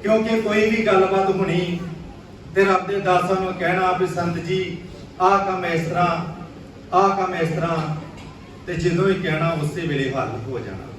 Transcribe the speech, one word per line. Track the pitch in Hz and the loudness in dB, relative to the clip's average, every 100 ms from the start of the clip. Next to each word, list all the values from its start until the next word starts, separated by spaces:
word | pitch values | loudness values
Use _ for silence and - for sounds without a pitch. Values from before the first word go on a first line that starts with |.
ਕਿਉਂਕਿ | 202 220 226 226 | 4 2 4 0
ਕੋਈ | 208 208 214 | 2 2 4
ਵੀ | 220 190 | 2 4
ਗੱਲਬਾਤ | 185 190 196 190 | 4 4 4 2
ਹੋਣੀ | 185 185 175 180 175 - - - - - - - 190 | 2 2 0 0 -4 -6 -10 -14 -16 -18 -18 -4 2
ਤੇ | 196 | 4
ਰੱਬ | 185 190 | 4 2
ਦੇ | 196 | -2
ਦਾਸਾਂ | 180 180 180 190 | 2 2 4 0
ਨੂੰ | 185 | 0
ਕਹਿਣਾ | 190 170 180 185 | -2 0 2 2
ਵੀ, | 180 180 | 2 0
"ਸੰਤ | 170 170 165 | 0 -2 -2
ਜੀ, | 160 190 180 - - - - - | -2 -2 -2 -6 -12 -16 -16 2
ਆਹ | 185 196 196 | 4 4 2
ਕੰਮ | 185 175 | -2 0
ਇਸ | 165 160 | -2 0
ਤਰ੍ਹਾਂ, | 170 175 165 165 - - - - - - 175 | 2 2 0 -4 -10 -14 -16 -18 -18 0 4
ਆਹ | 196 190 | 4 2
ਕੰਮ | 185 180 | -2 -2
ਇਸ | 165 | -2
ਤਰ੍ਹਾਂ," | 160 165 165 151 151 - - - - - - - | 0 -2 -2 -2 -6 -8 -16 -16 -16 -18 -16 -8
ਤੇ | |
ਜਦੋਂ | 175 170 175 196 | 0 2 4 2
ਹੀ | |
ਕਹਿਣਾ, | 185 170 151 165 | 2 0 0 0
ਉਸੇ | 160 143 175 | 0 -2 -4
ਵੇਲੇ | 156 139 131 | -4 -2 -2
ਹੱਲ | 131 113 110 113 | -2 -4 -6 -6
ਹੋ | 123 | -8
ਜਾਣਾ। | 104 95 92 | -8 -12 -14